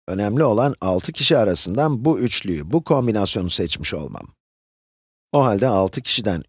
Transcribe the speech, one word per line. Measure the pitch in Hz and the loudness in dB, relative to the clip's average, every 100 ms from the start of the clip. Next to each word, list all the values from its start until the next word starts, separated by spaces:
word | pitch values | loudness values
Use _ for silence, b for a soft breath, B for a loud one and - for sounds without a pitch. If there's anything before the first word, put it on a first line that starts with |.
| - | -8
Önemli | 95 104 123 | -4 -2 2
olan | 147 107 139 - | 2 4 2 0
altı | 95 92 - | -2 0 -2
kişi | - - 143 | -2 2 4
arasından | 104 87 87 107 156 131 139 | 4 0 -2 0 0 2 0
bu | 120 | 2
üçlüyü, | 120 - - 82 73 | 0 -2 -2 -4 -2
bu | 156 | -2
kombinasyonu | - 143 123 107 98 107 90 | 2 0 2 0 0 -2 -2
seçmiş | - 85 - 76 | -2 -2 -4 -4
olmam. | 78 73 50 - _ _ _ _ _ _ _ _ _ _ | -6 -8 -12 -16 _ _ _ _ _ _ _ _ _ _
O | 147 131 | 2 4
halde | 98 127 | 2 2
altı | 98 95 - | 2 0 -2
kişiden | - - 104 85 | -4 -2 -2 -4